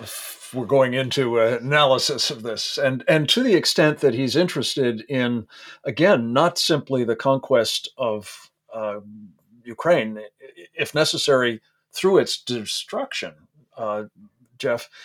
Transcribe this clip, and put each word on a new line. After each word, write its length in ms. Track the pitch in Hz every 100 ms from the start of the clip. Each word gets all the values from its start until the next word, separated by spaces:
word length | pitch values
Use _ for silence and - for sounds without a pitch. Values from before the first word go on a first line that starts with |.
if 500 | 110 - - - -
we're 100 | 123
going 300 | 117 139 127
into 460 | 127 127 127 127 117
an 140 | 113
analysis 760 | 120 123 147 143 131 - 131 -
of 120 | 117
this. 360 | 113 107 - -
And, 260 | 139 131 -
and 220 | 160 147
to 140 | -
the 120 | 254
extent 440 | 175 - - 156 147
that 160 | 147
he's 200 | 117 131
interested 680 | 135 180 151 117 - 123 110 -
in, 360 | 135 123 120 101 - - -
again, 480 | 135 113 175 170 117
not 240 | 123 170 170
simply 480 | - 151 - 131
the 120 | 117 113
conquest 760 | 135 135 - 120 110 - - -
of, 520 | 123 107 101 - - _ _
uh, 280 | 110 107 104 104 107 104 _ _ 117
Ukraine, 560 | 120 113 131 160 110 107 107 _ - - -
if 220 | - -
necessary, 680 | 151 156 170 - 135 123 110 - _ _
through 260 | - 185 185
its 240 | 120 -
destruction, 920 | - 120 104 - - 214 277 - 92 78 _ _ _ -
uh, 280 | 110 107 107 _ 104 _ _ _
Jeff, 300 | 135 120 - -